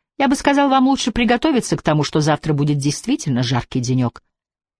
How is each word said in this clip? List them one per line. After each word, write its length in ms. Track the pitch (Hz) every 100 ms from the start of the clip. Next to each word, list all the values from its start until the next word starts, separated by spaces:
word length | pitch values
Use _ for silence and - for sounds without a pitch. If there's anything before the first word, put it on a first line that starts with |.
| _ -
Я 100 | 269
бы 60 |
сказал, 360 | 277 - 285 277
вам 180 | 269 262
лучше 240 | 269 -
приготовиться 640 | 233 233 240 320 262 - 156
к 60 |
тому, 200 | - 151
что 180 | 143 160
завтра 340 | 151 147 156
будет 240 | 147 147 147
действительно 640 | 139 143 - 294 - 123
жаркий 380 | 123 127 - 131
денёк. 420 | 123 131 120 - _ _ _ _ _ _